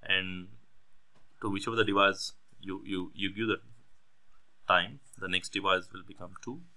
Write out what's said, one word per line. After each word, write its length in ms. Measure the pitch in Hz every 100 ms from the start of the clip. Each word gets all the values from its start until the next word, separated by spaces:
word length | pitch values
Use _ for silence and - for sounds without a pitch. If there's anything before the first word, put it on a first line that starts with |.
And 460 | - 95 92 90 90 107 - - - - - - - -
to 100 | 113
whichever 240 | 98 101
the 100 | 113
device 480 | 104 101 98 95 - - - -
you, 220 | 98 95
you, 260 | - 95 92
you 200 | 78 95
give 140 | 98 110
the 120 | 95 - - - - - - - - - - -
time, 320 | 90 87 143 - -
the 100 | 95
next 240 | 92 -
device 360 | 101 98 92 90
will 100 | 98 92
become 280 | 98 90 92
two 160 | - 139 175